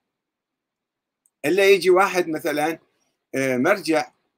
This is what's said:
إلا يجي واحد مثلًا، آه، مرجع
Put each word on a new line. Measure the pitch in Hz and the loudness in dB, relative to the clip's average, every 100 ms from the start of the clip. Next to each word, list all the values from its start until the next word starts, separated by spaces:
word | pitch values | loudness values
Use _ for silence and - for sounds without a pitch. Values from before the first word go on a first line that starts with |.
| _ _ _ _ _ _ _ _ _ _ _ _ _ _ 143 | _ _ _ _ _ _ _ _ _ _ _ _ _ _ -4
إلا | 190 196 | 2 4
يجي | 196 185 | 4 4
واحد | 180 196 180 165 | 2 2 0 -4
مثلًا، | 151 160 147 156 - _ _ _ _ _ 135 | -4 -6 -4 -4 -6 _ _ _ _ _ -4
آه، | 135 123 | -2 0
مرجع | 160 202 156 151 - _ _ | 0 -2 -2 -4 -4 _ _